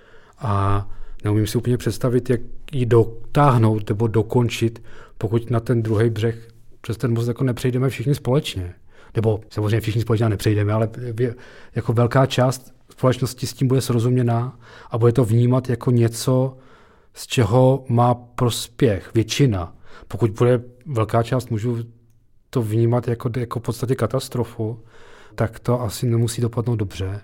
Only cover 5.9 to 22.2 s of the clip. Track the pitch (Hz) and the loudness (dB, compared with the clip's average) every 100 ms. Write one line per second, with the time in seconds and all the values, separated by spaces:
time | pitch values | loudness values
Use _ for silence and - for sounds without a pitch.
5.9 | 107 117 104 113 113 - - - - - | 2 2 0 -2 -4 -12 -20 -20 -14 -8
6.9 | 104 127 117 120 117 135 113 127 123 131 | -4 -2 0 -2 0 -2 0 -2 0 -2
7.9 | - 120 143 - 135 - 95 87 - - | -2 -2 -2 0 0 -2 -8 -10 -12 -20
8.9 | - - - 110 104 - - 107 110 110 | -20 -8 -2 0 0 -4 -4 0 0 0
9.9 | 117 107 110 113 98 113 104 104 110 110 | -2 0 0 0 0 0 0 2 0 -2
10.9 | 113 123 110 123 - - - - 120 113 | -4 -8 -4 -4 -4 -16 -20 -10 -6 -2
11.9 | 117 120 131 135 - 127 131 - - - | 2 2 4 2 2 0 0 -10 -20 -20
12.9 | - 127 120 123 - - - 131 131 - | -2 0 0 -2 -6 -8 -2 2 2 2
13.9 | 120 120 127 120 117 123 - - - - | 0 2 2 2 0 -2 -8 -20 -20 -8
14.9 | 117 117 113 110 113 120 131 127 120 - | 2 4 4 4 4 4 2 0 -2 2
15.9 | 120 117 113 - 127 131 131 - - - | 4 2 0 0 0 0 -6 -20 -20 -20
16.9 | _ _ - - - 101 127 131 135 - | _ _ -18 -4 0 4 6 4 4 0
17.9 | 117 123 120 - - 123 - - - 131 | 2 2 0 -4 -4 -2 -2 -6 0 0
18.9 | 95 - 117 107 - 139 95 82 - - | 0 -2 -2 0 2 2 0 -6 -12 -20
19.9 | - - 98 117 101 123 123 - - - | -20 -12 -2 -2 2 2 2 -2 -16 -6
20.9 | 117 110 117 117 131 - 110 120 117 117 | -4 0 0 0 -2 -2 -4 -4 -6 -8
21.9 | - _ _ | -16 _ _